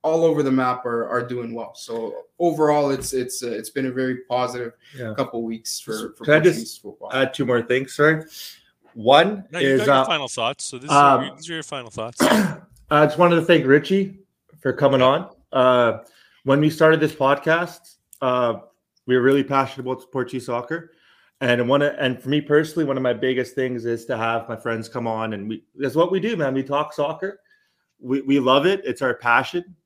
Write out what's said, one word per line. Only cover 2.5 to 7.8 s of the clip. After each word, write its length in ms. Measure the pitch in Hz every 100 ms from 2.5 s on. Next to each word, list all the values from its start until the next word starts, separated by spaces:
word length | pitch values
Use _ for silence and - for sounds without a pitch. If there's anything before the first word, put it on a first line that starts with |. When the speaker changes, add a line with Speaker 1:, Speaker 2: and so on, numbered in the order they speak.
| 151 156 147 143
Speaker 1:
it's, 200 | 135 -
it's, 280 | 135 123 -
uh, 80 | 120
it's 220 | 110 110
been 160 | 139 131
a 40 |
very 260 | 127 131 127 -
positive 440 | 123 123 123 117 _ _ 135
Speaker 2:
Yeah. 200 | 117 110
Speaker 1:
couple 260 | 131 117
weeks 380 | 117 113 - -
for, 140 | -
Speaker 2:
So 200 | 110 113 -
Speaker 1:
for 100 | 120
Speaker 2:
can 80 | 151
I 40 |
just 160 | 175 -
Speaker 1:
Portuguese 200 | - -
football. 340 | 104 - 107
Speaker 2:
add 220 | 131 131
two 100 | -
more 200 | 127 123
things, 320 | 117 127